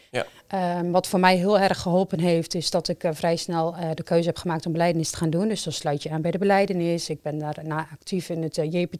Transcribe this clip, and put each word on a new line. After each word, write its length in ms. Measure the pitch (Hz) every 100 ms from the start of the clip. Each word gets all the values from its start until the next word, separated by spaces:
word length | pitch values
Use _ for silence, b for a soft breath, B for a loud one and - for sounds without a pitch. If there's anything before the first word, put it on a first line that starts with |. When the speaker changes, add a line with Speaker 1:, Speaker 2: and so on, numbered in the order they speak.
| b
Speaker 1:
Ja. 140 | 123 - B -
Speaker 2:
Ehm, 440 | 190 180 175 175
wat 160 | 180 -
voor 120 | 185
mij 160 | 185 185
heel 220 | 185 208
erg 220 | 190 185
geholpen 380 | 180 180 190 160
heeft, 340 | 175 165 160 175
is 140 | 151
dat 180 | 180 160
ik, 160 | 175
eh, 80 | 180
vrij 220 | 151 170 165
snel, 400 | - 170 165 165
eh, 140 | 165
de 100 | 156
keuze 240 | - 170 170
heb 100 | -
gemaakt 280 | 175 160 170
om 60 |
belijdenis 380 | 165 170 165 156
te 80 | -
gaan 120 | 160
doen. 180 | 165 220
Dus 160 | 202
dan 100 | -
sluit 300 | 143 156 143
je 60 | 151
aan 120 | 156
bij 100 | 165
de 60 | 170
belijdenis. 720 | 202 196 196 180 170 170 -
Ik 120 | 151
ben 180 | 151 151
daarna 480 | 151 147 156 156 156
actief 380 | 147 - 190 -
in 140 | 170
het, 140 | 160 -
eh, 140 | 156
J 140 | 175
P 80 | 175